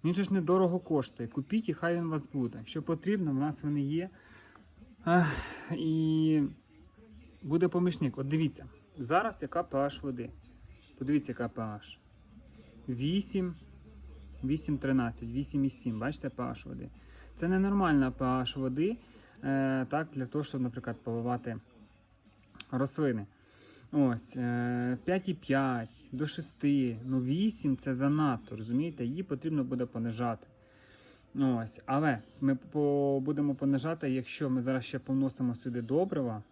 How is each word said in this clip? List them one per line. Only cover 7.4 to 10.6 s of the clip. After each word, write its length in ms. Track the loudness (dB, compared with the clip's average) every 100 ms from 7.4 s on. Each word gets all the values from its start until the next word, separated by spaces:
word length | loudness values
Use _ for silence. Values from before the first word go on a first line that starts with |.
буде 240 | -2 2 4
помічник. 500 | 4 0 2 -2 -2
От 100 | 0
дивіться, 380 | 2 2 -2 -18 -20 -20 -10
зараз 440 | 2 2 2 -4
яка 220 | -4 -4
П 140 | -2 0
Аш 260 | 0 -2
води. 280 | -8 -6 -10 -12 -20 -20